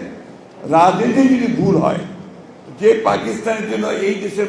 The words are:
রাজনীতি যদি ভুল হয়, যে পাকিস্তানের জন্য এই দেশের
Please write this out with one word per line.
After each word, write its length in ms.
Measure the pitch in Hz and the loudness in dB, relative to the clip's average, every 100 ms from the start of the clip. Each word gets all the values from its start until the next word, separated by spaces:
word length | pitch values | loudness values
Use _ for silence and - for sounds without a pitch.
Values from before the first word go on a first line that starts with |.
| - - - - - - - 160 | -8 -16 -20 -20 -20 -14 0 4
রাজনীতি 460 | 180 190 240 233 262 | 4 4 2 4 4
যদি 140 | 254 226 - | 4 2 0
ভুল 160 | 196 165 | 2 2
হয়, 180 | 147 - - - - - - - - - | 2 -2 -8 -14 -18 -20 -20 -20 -20 0
যে 100 | 208 226 214 | 2 2 2
পাকিস্তানের 560 | 202 226 214 226 220 - | -2 -2 -6 -4 -4 -4
জন্য 140 | 214 214 - 196 | -4 -4 -2 -2
এই 80 | 214 | -2
দেশের 240 | 202 196 | -4 -4